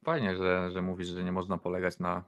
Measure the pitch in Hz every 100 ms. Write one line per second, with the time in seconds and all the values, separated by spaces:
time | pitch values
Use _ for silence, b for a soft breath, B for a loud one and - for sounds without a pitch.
0 | 160 165 101 92 92 92 90 92 92 92
1 | 87 90 90 92 90 90 90 90 92 -
2 | 87 90